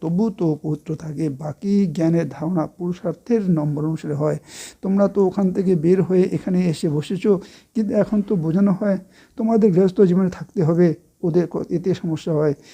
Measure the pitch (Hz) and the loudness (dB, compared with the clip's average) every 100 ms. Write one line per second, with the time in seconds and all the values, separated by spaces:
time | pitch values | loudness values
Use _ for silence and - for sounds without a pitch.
0 | 160 175 226 220 165 151 156 151 - 156 | -4 -2 -2 -2 -2 -2 -4 -6 -6 -10
1 | 156 143 160 135 156 147 202 202 196 147 | -8 -6 -4 -6 -10 -8 0 2 2 0
2 | 165 165 151 - 156 180 147 - 175 180 | 0 2 -2 -6 -4 -2 -4 -6 -8 -6
3 | 180 156 - 233 190 160 151 147 151 156 | -6 -6 -2 0 0 0 0 -2 -4 -4
4 | 156 143 151 147 - - - - 190 196 | -6 -4 -2 -4 -8 -20 -20 -8 -2 2
5 | 202 196 190 185 190 185 185 180 160 185 | 2 2 0 2 0 0 0 2 4 2
6 | 170 185 190 180 - 180 180 151 175 147 | 2 2 2 0 -2 0 0 0 -2 -2
7 | 147 185 214 185 - - _ - 208 214 | -4 -2 0 0 -2 -20 _ -4 -2 0
8 | 202 214 202 208 160 170 202 190 208 190 | 0 0 0 -2 0 2 2 2 -2 -4
9 | - _ _ - 226 226 214 170 190 185 | -6 _ _ -6 0 4 4 4 2 4
10 | 190 180 190 - - 214 160 165 180 156 | 4 4 0 -4 -8 -2 0 4 2 2
11 | _ _ 180 165 175 165 156 175 185 175 | _ _ -2 0 0 -4 -4 -4 -2 -4
12 | 175 156 - 156 156 139 - | -4 -4 -2 0 0 -2 -8